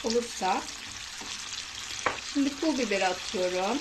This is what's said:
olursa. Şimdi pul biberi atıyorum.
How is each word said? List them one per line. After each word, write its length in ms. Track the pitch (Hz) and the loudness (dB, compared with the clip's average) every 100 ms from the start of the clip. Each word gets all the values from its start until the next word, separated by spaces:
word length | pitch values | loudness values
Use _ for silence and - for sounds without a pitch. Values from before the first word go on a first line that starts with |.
olursa. 580 | 233 233 233 - 185 220 - - - - - - - - - - - - - - - - - | 2 2 0 -2 2 2 0 -10 -10 -10 -10 -10 -10 -10 -8 -8 -8 -10 -8 -2 0 0 -2
Şimdi 220 | 285 277 - | 2 2 2
pul 220 | 330 262 | 2 2
biberi 300 | 233 196 190 | 2 4 4
atıyorum. 680 | 180 - 202 180 180 190 269 | 2 -2 0 2 2 2 0